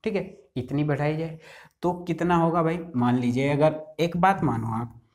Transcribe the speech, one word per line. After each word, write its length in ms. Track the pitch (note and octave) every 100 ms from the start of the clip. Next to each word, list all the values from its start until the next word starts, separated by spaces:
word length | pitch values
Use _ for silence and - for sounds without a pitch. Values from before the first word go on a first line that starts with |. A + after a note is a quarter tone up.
ठीक 100 | -
है, 80 | G3 E3+ - _ -
इतनी 280 | B2 C#3+
बढ़ाई 320 | D3 C#3 D3 D#3
जाए 220 | D#3+ D#3+ - - - _
तो 100 | E3+ F3
कितना 360 | F3 D#3+ E3+ F3
होगा 260 | E3 E3
भाई, 160 | D#3+ F3 - B2
मान 220 | B2 B2+
लीजिए 300 | B2 A#2+ C#3
अगर 300 | C#3+ D#3 D3+ - -
एक 160 | E3+ F3
बात 260 | F#3 F#3+
मानो 280 | D#3+ A#2 A2+
आप 280 | A2+ A#2+ - _